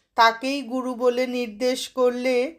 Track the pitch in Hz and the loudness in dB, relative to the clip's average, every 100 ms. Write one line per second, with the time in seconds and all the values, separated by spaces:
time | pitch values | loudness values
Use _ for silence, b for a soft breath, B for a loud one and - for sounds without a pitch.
0 | _ - 226 226 262 277 226 254 247 233 | _ 4 4 4 -2 -4 -4 -6 -6 -2
1 | 247 240 254 247 240 208 254 254 - - | 0 2 0 -4 -6 -2 -2 -2 -4 0
2 | 247 247 254 247 269 | 0 2 0 0 -2